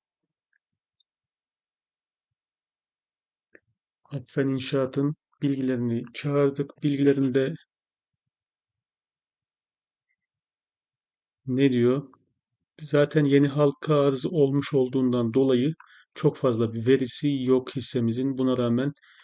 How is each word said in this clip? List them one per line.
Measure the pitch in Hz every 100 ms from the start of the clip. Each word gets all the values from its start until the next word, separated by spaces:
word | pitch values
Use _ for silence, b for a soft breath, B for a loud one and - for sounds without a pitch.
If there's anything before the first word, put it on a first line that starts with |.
| _ _ _ _ _ _ _ _ _ _ _ _ _ _ _ _ _ _ _ _ _ _ _ _ _ _ _ _ _ _ _ _ _ _ _ _ _ _ _ _
Akfen | _ 143 - - 139
İnşaat'ın | 135 127 139 131 139 143 156 _ _
bilgilerini | 143 135 127 127 120 117 120
çağırdık. | - 143 143 139 139 139 -
Bilgilerinde | 151 139 139 139 135 131 135 160 _ _ _ _ _ _ _ _ _ _ _ _ _ _ _ _ _ _ _ _ _ _ _ _ _ _ _ _ _ _ _ _ _ _ _ _ _ _ 131
ne | 127 139
diyor? | 123 120 135 - _ _ _ _ _ _ -
Zaten | 156 147 147 156 143
yeni | 139 143
halka | 135 147 - - 147
arz | 139 135 -
olmuş | 175 139 139 135
olduğundan | 139 127 131 127 123 117
dolayı | 123 135 127 135 160 b b _
çok | - 156 147
fazla | 131 113 113
bir | 113 113
verisi | 131 127 - 147 139
yok | 127 131 127 135
hissemizin. | 120 131 113 117 135 127
Buna | 131 127
rağmen | 120 117 139 b b b